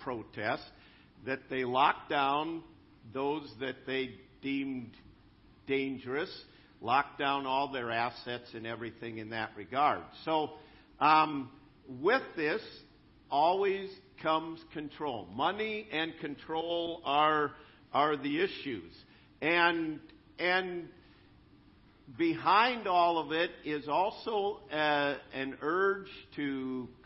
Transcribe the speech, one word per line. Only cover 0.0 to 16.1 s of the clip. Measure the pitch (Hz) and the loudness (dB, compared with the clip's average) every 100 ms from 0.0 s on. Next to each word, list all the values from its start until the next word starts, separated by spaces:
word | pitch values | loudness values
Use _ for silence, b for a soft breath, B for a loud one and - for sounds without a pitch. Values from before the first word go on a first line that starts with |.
protest, | - 120 104 - 107 147 - - b b b - | -8 -6 -8 -4 -2 -2 -6 -20 b b b -12
that | 95 135 - | -6 -6 -4
they | 131 | -2
locked | 127 127 151 - - | 2 4 4 4 0
down | 147 139 143 156 165 160 - - - 117 | 2 4 2 0 -6 -12 -20 -20 -20 -10
those | 127 139 156 139 107 | -4 -2 -2 -6 -8
that | 131 131 - | -8 -8 -4
they | 131 131 104 - - | -4 -4 -8 -20 -10
deemed | 139 139 135 131 117 - - - - - - - - | -4 -4 -4 -6 -8 -16 -20 -20 -20 -20 -20 -14 -2
dangerous, | 135 135 127 123 135 190 - - b b b | 0 0 -4 -4 -4 -4 -8 -18 b b b
locked | 110 131 139 - | 2 4 2 0
down | 143 139 135 | 0 0 0
all | 131 139 | 0 0
their | 131 120 | -2 -2
assets | 117 120 - - 120 - | 0 -2 -4 -8 -8 -8
and | 117 113 | -10 -8
everything | 113 117 113 117 113 | -8 -8 -10 -10 -10
in | 107 | -8
that | 113 107 - | -6 -6 -8
regard. | 92 127 147 98 82 - | -6 2 2 2 -4 -10
So, | - 160 151 B B B B - | 0 0 0 B B B B 2
um, | 147 156 156 143 127 - - - - 127 | 6 6 6 0 -6 -12 -20 -20 -16 -2
with | 160 262 - - | 2 2 0 -4
this | 151 208 - - - - - - - | -2 -2 -6 -18 -20 -20 -20 -20 -2
always | 143 160 190 196 196 190 - - - | 4 4 4 2 0 -4 -14 -20 -4
comes | 160 160 165 160 - | 2 2 0 -10 -12
control. | 165 147 - 151 117 87 | -10 -10 -6 -4 -4 -6
Money | 104 156 202 220 214 208 | -2 0 0 -4 -4 -6
and | 151 165 | -4 -4